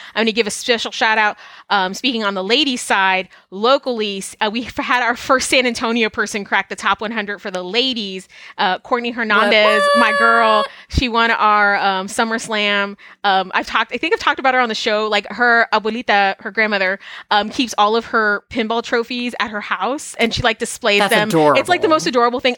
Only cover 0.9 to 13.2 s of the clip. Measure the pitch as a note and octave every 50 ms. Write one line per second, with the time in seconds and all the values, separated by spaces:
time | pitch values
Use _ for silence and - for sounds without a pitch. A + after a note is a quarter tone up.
0.9 | - - C4 A3 A3 A3 G#3+ G#3 - - - - - - - - G3+ G3+ F#3 F#3
1.9 | G3+ - - B3 B3 A3+ G#3+ G3+ G3 F#3 F#3 G3 A#3 C#4+ D#4 C#4 B3 A#3 - -
2.9 | A#3 G3+ F#3+ F#3+ F#3 F#3 F#3+ - - - _ _ F#3 G3 G#3+ B3 C#4 C#4+ - C4+
3.9 | A#3+ A3 A3 G#3 G3 G3 F#3+ - - - A3+ G#3+ G#3 A#3+ A3+ - - - B3+ G#3+
4.9 | B3+ B3 B3 A3+ B3 - - - C4+ C4 - - D#4+ C4+ B3+ B3 A#3 - B3 A3+
5.9 | A#3 A#3 A3 A3 - A#3+ G#3 G#3 - G#3 G3 - A3+ G3 G3 - G#3 - - G#3
6.9 | G3 - F#3+ G#3 A#3 A3 G3+ G3+ G3+ G3+ - G#3 F#3 F#3 F3+ F3+ G3 A#3 B3+ C4
7.9 | B3+ A3+ G#3 G3 F#3+ F#3 - - - - - - - - G3 F#3+ F#3 - - -
8.9 | B3+ A#3+ A#3+ A#3 A#3+ B3 A3+ A3 G#3 G3+ G#3+ G#3 A3 G#3+ G#3+ G#3+ - - D5 C#5+
9.9 | C#5+ C#5+ - - C#5+ C#5+ - - A4+ A#4 A4+ A4 G#4+ - A3 - - - - -
10.9 | - - C4+ A#3+ A3 A#3 A3+ A3+ A3+ - - G#3+ G#3 G#3 G#3 G3+ G3+ F#3 - G3
11.9 | F#3+ F#3+ F#3+ G3+ - - A#3 A3+ A3+ A3+ - A#3 A3 G#3 G#3 G3+ G3+ G3+ G3+ G3+
12.9 | G3+ - - - - -